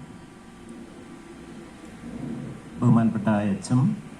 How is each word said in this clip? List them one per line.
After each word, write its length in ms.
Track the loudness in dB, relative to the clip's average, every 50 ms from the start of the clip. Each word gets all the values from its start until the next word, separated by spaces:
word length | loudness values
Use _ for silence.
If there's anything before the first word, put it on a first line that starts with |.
| -16 -16 -16 -18 -18 -18 -20 -20 -20 -20 -18 -18 -16 -16 -16 -16 -16 -16 -16 -18 -18 -18 -18 -18 -16 -18 -18 -16 -16 -16 -16 -16 -16 -16 -16 -18 -18 -18 -16 -14 -12 -10 -10 -8 -6 -6 -6 -6 -8 -8 -10 -12 -14 -12 -2 4
ബഹുമാനപ്പെട്ട 500 | 6 8 8 8 8 6 4 2 2 4 2 4 4 2
എച്ച് 200 | 0 0 0 2 4
എം 60 | 4 4 4 2 0 -6 -14 -16